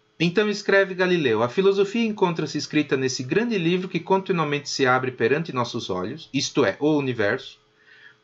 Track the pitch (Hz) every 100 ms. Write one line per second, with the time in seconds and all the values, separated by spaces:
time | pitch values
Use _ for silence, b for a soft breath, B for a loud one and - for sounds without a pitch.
0 | _ - 170 180 214 202 - 196 190 180
1 | 185 180 131 110 120 - 190 196 196 233
2 | 226 214 180 160 151 151 - 151 147 135
3 | 131 - 127 190 240 208 165 180 185 175
4 | 170 190 190 175 147 147 - - 131 127
5 | 127 123 113 147 165 123 117 117 - 92
6 | 92 156 - 135 - - 104 - 147 151
7 | 135 117 101 131 - - _ b b b
8 | b b